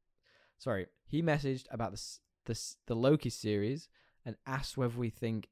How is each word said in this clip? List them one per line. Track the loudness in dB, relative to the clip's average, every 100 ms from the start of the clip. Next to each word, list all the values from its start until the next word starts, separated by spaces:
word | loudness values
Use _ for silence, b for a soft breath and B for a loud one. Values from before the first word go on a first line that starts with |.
| _ _ b b b _
sorry, | -4 -2 -4 _ -4
he | 0
messaged | 2 2 2 -2 -4
about | -4 -4
the | -6
s-, | -12 -14 _ _ -8
the |
s-, | -6 -8 -10 -4
the | 4
Loki | 6 6 4
series | -2 0 2 0 -2 -8 b b b
and | -12 -10 -6
asked | -6 -4 -2
whether | 0 0
we | -4
think | -2 -2 -2 -4